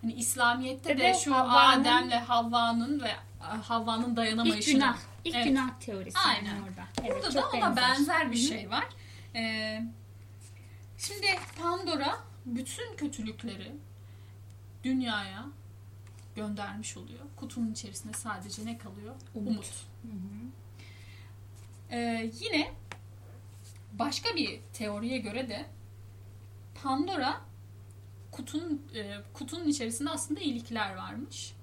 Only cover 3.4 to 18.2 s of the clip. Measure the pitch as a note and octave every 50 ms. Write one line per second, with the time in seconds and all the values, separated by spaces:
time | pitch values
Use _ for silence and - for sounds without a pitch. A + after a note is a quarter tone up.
3.4 | - - G#3+ A3 G#3 - A#3 A#3 A3 A3+ A3 A3+ A#3+ B3 A#3 A#3 A3+ A3 A3 A3+
4.4 | A#3 A#3 D#4+ - - D4+ C#4+ C4+ C4+ B3+ - - - - - - - E4+ E4 A#3+
5.4 | A#3 D4 C4+ C4 C4 B3+ B3 - - - G#3 F#3+ F#3 F#3 - F#4 G4 D#4 - G3+
6.4 | G3+ G#3 G#3 G3+ G3 F#3+ F#3 F3+ F3+ - - - - A#3 - - - F4+ C4 C#4
7.4 | B3+ - B3+ A#3+ A3 E4 B3 B3 B3 B3+ C4 C#4 C#4+ D#4 F4 E4 D#4 B3 A3+ A#3
8.4 | B3 D4 A3 - G3 F#3+ A3 C#4 A#4+ - - - - - - - - - - A#3
9.4 | A3+ A3+ A3 A3 G#3+ G#3+ A3 A3 A3+ A3+ - - - - - - - - - -
10.4 | - - - - - - - - - - - - - - G4+ G#4 G4 G4 F#4+ F#4
11.4 | - - - - E4 E4+ F4 F#4 F#4+ F4 D#4+ C#4+ C#4 D4+ - B4 - - - -
12.4 | - B3+ A#3 B3 C4 - - - A#4+ A4+ A4 - D4+ D4 - - G#3+ A3 G#3+ -
13.4 | - A#3 G3 F#3 F#3+ - - - - - - - - - - - - - - -
14.4 | - - - - - - - - - B3+ C4 B3+ B3+ A#3 A3 G#3 G3 F#3+ F#3+ G#3
15.4 | B3+ D4 C#4+ - - - - - - - - - - - - - - - - G#3+
16.4 | G#3+ G#3 G#3 G3+ G3+ G3+ G3 G#3+ A3 - - G3 F3+ - A#3 B3 C#4 C#4+ - -
17.4 | C4+ A#3 - A#3+ A#3 A3 A3 - - G3+ G3 - - G#3 A3 -